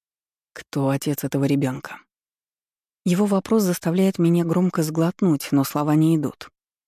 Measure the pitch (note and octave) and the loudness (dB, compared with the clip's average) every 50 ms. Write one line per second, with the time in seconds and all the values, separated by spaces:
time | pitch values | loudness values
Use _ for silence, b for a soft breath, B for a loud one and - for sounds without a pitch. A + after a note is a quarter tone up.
0 | _ _ _ _ _ _ _ _ _ _ - - - - - C#3+ C3+ C3+ C#3 C3+ | _ _ _ _ _ _ _ _ _ _ -20 -20 -18 -8 -4 -2 0 0 0 -2
1 | - D3+ C#3+ - - C3+ - C#3 C#3 C3+ C#3+ C#3+ C#3 C3 C3 C#3+ - - - - | -2 -4 -4 -4 -6 -4 -2 0 0 2 2 0 0 -2 -4 -6 -12 -16 -18 -18
2 | _ _ _ _ _ _ _ _ _ _ _ _ _ _ _ _ _ _ _ _ | _ _ _ _ _ _ _ _ _ _ _ _ _ _ _ _ _ _ _ _
3 | - F#3 F3 F#3 G#3 G3+ G3+ F#3+ - - A3 A3+ G3+ F3+ F3 - - E3+ E3+ F#3 | -2 -2 0 0 2 2 0 -2 0 0 0 0 2 0 -2 -2 -2 -2 0 2
4 | F#3+ F#3+ - - E3+ E3+ E3+ F3 E3+ E3 E3 F3+ F#3 F3+ - F3 D#3 D#3 D#3 D#3+ | 2 0 2 2 2 2 2 2 2 0 0 2 0 0 0 -2 -4 -2 0 0
5 | E3 F3 - - G3+ F3+ D3+ C#3 - - D3 C#3 C3+ - - D3 D3 D3+ D3+ D#3 | 0 0 0 0 2 2 2 0 0 0 0 0 0 0 -2 -2 0 2 2 4
6 | D#3 D#3+ E3 D#3 C#3+ - - - - - _ _ _ _ _ _ _ | 4 4 2 0 -2 -4 -8 -10 -20 -20 _ _ _ _ _ _ _